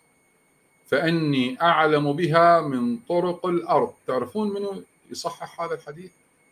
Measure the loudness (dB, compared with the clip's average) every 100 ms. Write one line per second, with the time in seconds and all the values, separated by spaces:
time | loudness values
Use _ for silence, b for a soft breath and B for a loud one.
0 | _ _ _ _ _ _ _ _ -4 0
1 | 2 0 0 0 -2 0 2 2 4 2
2 | 0 0 2 6 6 6 2 -2 -2 -4
3 | -2 -2 -2 -4 -2 -2 0 0 0 -6
4 | -4 -4 -4 -4 -4 -4 -8 -10 -14 _
5 | -16 -10 -10 -10 -16 -10 -8 -8 -12 -18
6 | -20 _ _ _ _